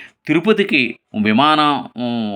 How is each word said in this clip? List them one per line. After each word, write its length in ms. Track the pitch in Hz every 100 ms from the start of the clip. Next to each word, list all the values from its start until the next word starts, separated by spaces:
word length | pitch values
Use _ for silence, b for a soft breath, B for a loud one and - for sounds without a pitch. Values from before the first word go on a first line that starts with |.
| B B -
తిరుపతికి 560 | 160 208 214 196 139 120 - _ 110
విమానం, 480 | 104 107 147 156 147 139 - -
ఉమ్, 380 | 120 120 107